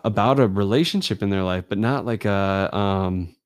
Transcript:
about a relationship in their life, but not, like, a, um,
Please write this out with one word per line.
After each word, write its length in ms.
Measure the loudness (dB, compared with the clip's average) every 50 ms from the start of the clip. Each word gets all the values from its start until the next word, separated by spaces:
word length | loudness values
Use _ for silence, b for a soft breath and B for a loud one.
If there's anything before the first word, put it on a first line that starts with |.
| -4
about 340 | -2 0 2 2 2 4 4
a 80 | 4 2
relationship 760 | 2 0 0 2 2 2 0 0 0 -2 -2 -2 -4 -2 -2
in 80 | 0
their 120 | 0 0 0
life, 220 | 0 -2 -4 -4 -4
but 100 | -4 -2
not, 260 | 0 0 0 -2 -2
like, 200 | -4 -4 -2 -2
a, 500 | 0 0 0 0 0 0 0 0 -2 0
um, 580 | 0 0 0 0 0 0 0 -2 -2 -4 -6 -10 _ _